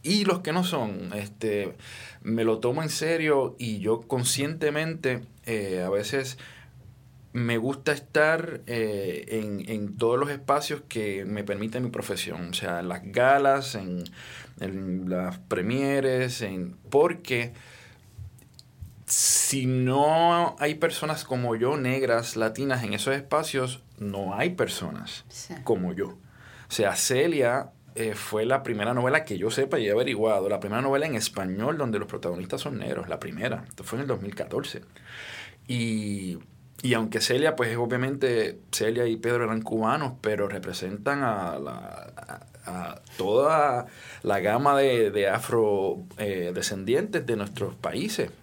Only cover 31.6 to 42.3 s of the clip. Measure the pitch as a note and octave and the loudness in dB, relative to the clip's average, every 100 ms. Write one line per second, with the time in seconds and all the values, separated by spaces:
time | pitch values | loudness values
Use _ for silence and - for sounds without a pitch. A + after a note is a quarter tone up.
31.6 | B2 D#3 C3 G#2 G2+ - F2 F2 F#2 B2+ | -2 0 -2 -2 -4 -4 -4 -4 -4 -4
32.6 | D3 A#2+ G2 - - - - - A#2 A2+ | -4 -6 -4 -4 -4 -6 -6 -6 -4 -4
33.6 | - - - A#2 C#3 G#2+ G2 - - - | -8 -14 -8 -6 -2 -4 -4 -8 -4 -4
34.6 | - - - - - - - - - - | -4 -10 -14 -20 -20 -16 -14 -14 -16 -18
35.6 | - B2 A#2 A2 G#2 G2+ F#2 F2 - - | -6 -2 0 -2 -2 -4 -4 -8 -12 -20
36.6 | - - B2+ A#2 A2 G#2+ - B2+ D#3 D#3 | -20 -6 2 2 2 0 2 4 4 2
37.6 | A#2 A#2 A#2+ B2 C3 C3+ C3 A#2 G#2 - | 0 0 0 0 0 2 2 2 0 -4
38.6 | - - A2 A#2 A#2+ A2 A#2 A#2+ A2+ A2 | -8 0 0 2 0 0 2 2 2 0
39.6 | A2 A2+ A2 D3 C3+ B2+ A2 G#2 G2+ G2+ | -2 0 2 2 -2 -2 -2 0 0 -2
40.6 | F#2 F2+ F2+ G2+ C#3 C#3+ C3 G#2 F2 C#2+ | -6 -6 -6 -4 -2 0 0 0 -2 -4
41.6 | C#2 A#1+ G1+ G1+ - - - | -6 -8 -12 -14 -14 -16 -14